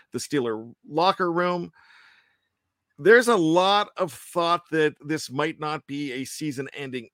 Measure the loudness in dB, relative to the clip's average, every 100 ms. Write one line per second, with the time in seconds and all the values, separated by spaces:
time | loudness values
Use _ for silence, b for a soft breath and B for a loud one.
0 | b -10 -4 -2 -2 -4 -10 -20 -8 0
1 | 0 0 -2 -2 -2 -2 -6 b b b
2 | b b b b b _ _ _ _ -2
3 | 6 8 8 4 4 4 4 2 0 -4
4 | -4 -4 -8 -2 0 0 0 0 0 -2
5 | -8 -8 -6 -4 -4 -4 -8 -8 -8 -8
6 | -8 -8 -10 -8 -8 -8 -10 -10 -10 -10
7 | -12